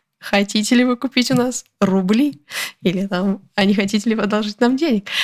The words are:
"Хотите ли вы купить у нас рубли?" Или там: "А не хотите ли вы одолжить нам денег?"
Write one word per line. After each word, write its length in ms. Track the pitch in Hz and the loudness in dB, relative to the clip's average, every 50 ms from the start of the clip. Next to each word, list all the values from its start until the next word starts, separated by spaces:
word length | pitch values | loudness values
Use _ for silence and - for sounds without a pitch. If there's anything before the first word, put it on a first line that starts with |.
| _ _ _ _ | _ _ _ _
"Хотите 560 | - - - 202 202 202 - 214 208 - 254 | -6 -2 0 0 0 0 -2 -2 0 2 2
ли 80 | 240 247 | 4 4
вы 140 | 254 247 240 | 2 0 -2
купить 340 | - 254 - 254 240 - | -4 -4 -2 -2 0 2
у 40 | 262 | 0
нас 300 | 247 240 254 247 - - _ _ _ | 0 0 0 -4 -8 -12 _ _ _
рубли?" 600 | 202 190 190 190 185 185 220 233 294 294 - - _ _ - - - - - _ | 0 0 2 0 2 2 2 2 2 0 -2 -6 _ _ -10 -10 -10 -10 -12 _
Или 260 | - 190 170 180 196 196 | -4 -2 -2 -2 -4 -4
там: 340 | 190 175 190 196 190 - - _ _ | -4 -2 -2 -2 -2 -4 -6 _ _
"А 100 | - 196 | 0 2
не 80 | 196 208 | 2 2
хотите 360 | 208 202 196 - 214 - 233 | 2 0 0 -2 -2 0 0
ли 60 | 214 | 0
вы 80 | 220 202 | 0 0
одолжить 360 | 202 214 208 220 208 208 - | 0 0 -2 -2 -4 -2 0
нам 160 | 240 240 262 | 0 2 2
денег?" 340 | 262 330 320 226 202 - - - - | 2 0 0 0 0 -2 -4 -6 -4